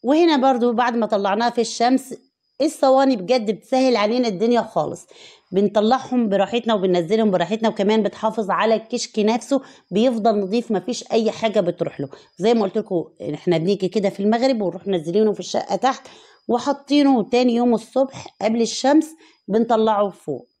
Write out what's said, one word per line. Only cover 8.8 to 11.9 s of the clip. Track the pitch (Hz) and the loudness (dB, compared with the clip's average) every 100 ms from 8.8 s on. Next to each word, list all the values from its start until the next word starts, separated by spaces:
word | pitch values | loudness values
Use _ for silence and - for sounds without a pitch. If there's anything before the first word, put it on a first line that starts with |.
| 220 240 - - | -2 -8 -6 -2
نفسه، | 208 233 - 277 - - _ | 0 -2 -2 -4 -4 -20 _
بيفضل | 180 254 226 214 208 | 0 0 2 0 0
نظيف، | 190 233 233 | -2 -4 -2
مفيش | 202 180 233 - | -4 -4 -10 -2
اي | 220 220 | 0 0
حاجه | - 220 214 | -2 -2 0
بتروح | 175 175 151 | -2 -4 -6